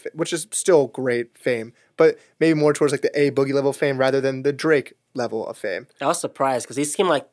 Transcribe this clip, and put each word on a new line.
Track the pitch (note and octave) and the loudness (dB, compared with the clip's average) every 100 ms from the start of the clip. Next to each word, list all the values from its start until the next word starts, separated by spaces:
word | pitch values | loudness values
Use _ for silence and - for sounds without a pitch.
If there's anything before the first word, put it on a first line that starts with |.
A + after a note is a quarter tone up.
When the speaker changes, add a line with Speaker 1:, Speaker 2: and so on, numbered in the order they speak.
Speaker 1:
f-, | - | -12
which | D#3 D#3+ | -8 -6
is | E3+ - | -6 -6
still | - - E3 B2+ | -4 4 4 4
great | - B2+ A#2+ A#2+ _ | -2 -2 -2 -4 _
fame, | - A#2+ A2+ - _ - | -4 -4 -6 -16 _ 2
but | D#3+ D#3 _ - | 2 2 _ 0
maybe | E3 D3+ | 2 4
more | D3 | 2
towards, | D3 D3 | 2 0
like, | C3+ | 0
the | C3+ - | -2 0
A | C#3+ | 0
Boogie | C3 C#3 | 2 0
level | C#3 C#3 | 0 0
of | C3 | 0
fame | C#3+ C3 | -2 0
rather | C3 C3+ | 0 2
than | C3+ C3+ | 0 -2
the | C#3 | -4
Drake | C3+ D#3 D3 B2+ - _ | -2 0 0 0 -12 _
level | C3 A#2 A2 G2+ | -8 -6 -6 -8
of | - | -8
fame. | G#2 F#2 - - | -8 -8 -10 -6
Speaker 2:
I | C#3+ | -4
was | E3+ | -2
surprised | C3 - C3+ B2+ - | -6 -4 -2 -2 -4
'cause | C3 | -6
he | |
seemed | D3 - G3 | -4 0 0
like, | D3 - | 0 -4